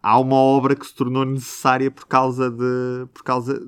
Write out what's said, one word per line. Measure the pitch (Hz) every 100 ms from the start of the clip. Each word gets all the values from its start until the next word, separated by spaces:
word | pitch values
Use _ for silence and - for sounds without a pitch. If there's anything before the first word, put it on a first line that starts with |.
há | 104 123
uma | 131 135
obra | 135 135 135 135
que | -
se |
tornou | - 123 131 131
necessária | 135 - - 131 131 135
por | - -
causa | 131 131 127 127
de, | 117 127 127 127 123 127
por | -
causa | - 127 120 143